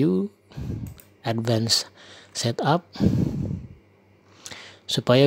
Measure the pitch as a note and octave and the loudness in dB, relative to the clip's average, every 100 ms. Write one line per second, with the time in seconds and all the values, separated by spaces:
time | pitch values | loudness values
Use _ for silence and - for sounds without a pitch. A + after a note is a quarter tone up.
0 | D#3 F#3 G2+ - _ - - - - - | 2 0 -2 -8 _ -12 -10 -8 -10 -14
1 | - _ A#2+ A2+ A2+ A2 A2+ - - - | -20 _ -4 -2 0 0 0 -2 -4 -14
2 | - - - - A#2 - C#3+ E3+ - - | -20 -20 -14 -4 -4 0 0 0 -2 -2
3 | - - - - - - - - _ _ | 0 2 0 -4 -6 -8 -12 -20 _ _
4 | _ _ _ - - - - - - - | _ _ _ -20 -20 -18 -20 -18 -6 -2
5 | - B2+ | 4 6